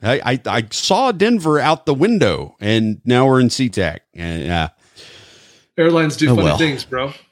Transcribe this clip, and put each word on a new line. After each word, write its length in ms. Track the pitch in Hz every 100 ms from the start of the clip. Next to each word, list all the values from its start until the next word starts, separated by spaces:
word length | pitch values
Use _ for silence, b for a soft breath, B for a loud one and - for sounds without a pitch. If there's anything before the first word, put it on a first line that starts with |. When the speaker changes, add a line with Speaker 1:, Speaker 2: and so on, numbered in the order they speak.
Speaker 1:
I, 180 | 101 139
I, 160 | 120 127 104
I 200 | 113 110
saw 400 | - - 196 262
Denver 460 | 175 214 233 156 147
out 280 | 139 160 -
the 80 |
window, 600 | 135 202 220 113 71 69 -
and 400 | 104 113 110 104 120
now 200 | 123 135
we're 140 | 131
in 80 | 123
SeaTac." 520 | - 127 101 85 - _
And, 380 | - 85 82 71
uh, 180 | 85 80 - B B B B B B B B B -
Speaker 2:
Airlines 380 | 165 165 156 -
do 100 | 151
Speaker 1:
oh, 40 |
Speaker 2:
funny 100 | 113
Speaker 1:
well. 140 | - -
Speaker 2:
things, 260 | 156 131
bro. 280 | - 127 139 - _